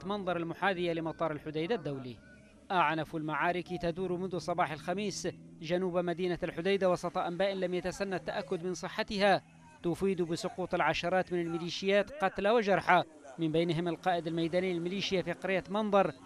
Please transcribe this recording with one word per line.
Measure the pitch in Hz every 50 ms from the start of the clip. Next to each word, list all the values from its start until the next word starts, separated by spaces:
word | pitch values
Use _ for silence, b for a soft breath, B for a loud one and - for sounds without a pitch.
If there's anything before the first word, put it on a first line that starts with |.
| 165
منظر | 190 208 208 185 185 175
المحاذية | 170 165 165 156 - 180 202 190 170 175 170
لمطار | 165 165 160 160 151 - 165 156
الحديدة | 151 139 - 156 147 156 160 175 240
الدولي. | 175 143 147 139 131 127 127 113 - - - - - - - - - - -
أعنف | 196 175 156 147 160 160 147 - -
المعارك | 160 151 156 151 143 160 175 175 180 160 - 180 170
تدور | 175 170 160 180 190 175 180
منذ | 170 185 185 180 170
صباح | - 180 175 180 170 135
الخميس | 156 139 - 175 180 196 214 196 - - - 165 - - - - - -
جنوب | 165 160 175 180 190 180 170
مدينة | 180 175 175 170 160 185 175 170 156
الحديدة | 180 170 - 165 170 196 196 190 190 180
وسط | 175 160 - 170 - 185
أنباء | 170 175 175 165 196 202 196
لم | 185 185 180 180
يتسنى | 175 180 180 - - 202 196 185
التأكد | 170 160 - - 214 180 - 190 170 165
من | 185 175
صحتها، | - 190 170 - 214 220 - 220 190 202 202 180 143 - - - - - - - -
تفيد | - 175 160 - 190 196 190 165
بسقوط | 175 156 170 - - 180 - - 175 - 185
العشرات | 170 147 156 156 - 175 175 185 185 175 -
من | 180 175
الميليشيات | 170 165 165 165 170 170 - - 190 190 196 202 196 196
قتلى | 277 - 190 185 190 196 196 202
وجرحى، | 233 240 202 202 185 160 - 175 180 170 - - - - - - - 160
من | 165 156
بينهم | 151 165 175 175 156 165 175 175
القائد | 160 - - 185 175 175 156
الميداني | 160 165 165 165 160 165 180 185 190
للميليشيا | 175 165 170 180 196 196 - - 190 180
في | 156 170
قرية | 165 - - 185 190 175 - 170
منظر | 190 214 214 208 202 196 185 156 - - -